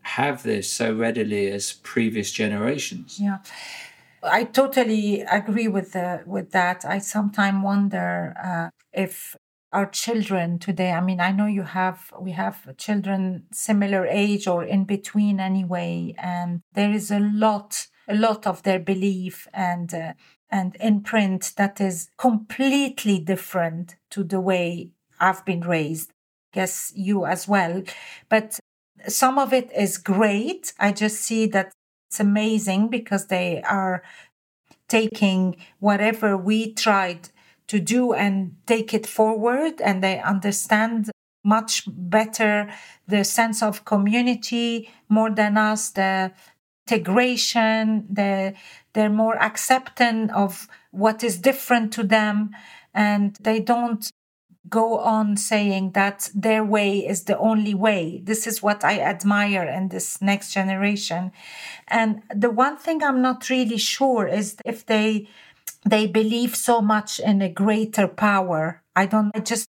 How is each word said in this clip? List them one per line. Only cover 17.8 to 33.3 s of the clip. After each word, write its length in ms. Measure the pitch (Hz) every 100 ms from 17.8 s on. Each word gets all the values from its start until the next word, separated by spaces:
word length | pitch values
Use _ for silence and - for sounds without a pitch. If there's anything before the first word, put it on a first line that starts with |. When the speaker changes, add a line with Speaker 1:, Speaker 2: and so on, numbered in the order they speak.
| - _ -
Speaker 2:
a 60 |
lot 320 | 208 226 214 208
of 160 | 170
their 180 | 202 185
belief 680 | 170 185 196 185 180 - -
and, 400 | 196 180 175 170
uh, 180 | 170 165 156 _ _ _
and 260 | 196 185 -
imprint 720 | 220 208 202 226 202 185 - -
that 240 | 196 202
is 280 | 196 170 - -
completely 1000 | 254 220 - - 269 277 277 269 214 196
different 760 | 160 185 - 185 165 160 175 - _
to 140 | 202
the 160 | 175 190
way 500 | 185 185 175 175 - _ _ _
I've 240 | 185 185
been 160 | - 175
raised. 500 | 170 165 151 160 - _ _ _ _
Guess 380 | 190 185 - - 196
you 300 | 190 202 156
as 200 | 180 196
well. 360 | 202 165 180 185 - - - _
But 280 | 220 214 - _ _ _ _ -
some 320 | - 262 277
of 140 | 269
it 180 | 262 247 -
is 220 | 196 -
great. 720 | - 190 214 202 254 370 - -
I 100 | 202
just 280 | 208 214 214
see 240 | - 226 220
that 220 | 196 190 _ _ _ _
it's 120 | -
amazing 680 | 202 208 214 220 208 190 220
because 380 | 240 226 196
they 340 | -